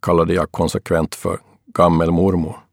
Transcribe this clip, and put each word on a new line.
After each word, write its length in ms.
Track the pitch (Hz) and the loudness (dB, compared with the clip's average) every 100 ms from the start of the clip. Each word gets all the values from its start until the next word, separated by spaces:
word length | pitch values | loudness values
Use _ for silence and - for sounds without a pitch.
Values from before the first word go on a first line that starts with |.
kallade 340 | - 82 82 | 2 2 2
jag 180 | 90 82 | 0 -2
konsekvent 600 | - 82 - - 85 80 | -2 -4 -4 -2 -2 -2
för 260 | - 87 87 _ _ _ | -6 -8 -8 _ _ _
gammelmormor 920 | - 87 82 82 85 95 90 78 - _ | 0 2 4 2 2 2 0 -4 -10 _